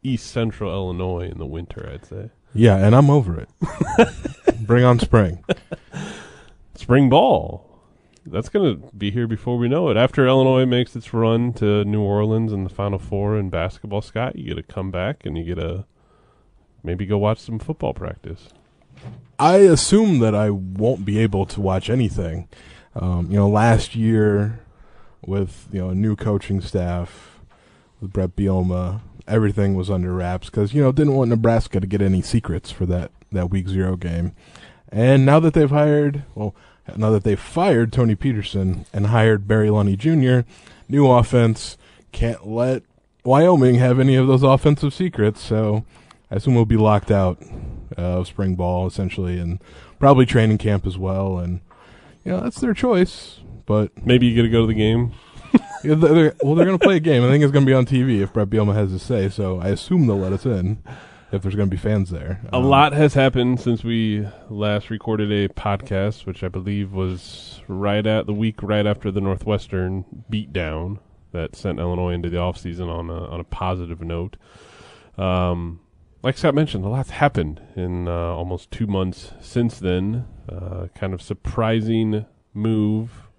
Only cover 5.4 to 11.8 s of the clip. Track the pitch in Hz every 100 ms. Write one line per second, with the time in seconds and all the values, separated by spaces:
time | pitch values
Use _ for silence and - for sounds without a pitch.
5.4 | - - _ - _ - - - - -
6.4 | - _ - - - 123 139 139 254 80
7.4 | 78 - _ _ _ _ _ _ - 175
8.4 | 233 208 180 87 82 104 101 107 117 110
9.4 | - 123 120 147 170 107 123 - 131 135
10.4 | 131 131 127 123 127 117 - 113 113 117
11.4 | 120 117 107 104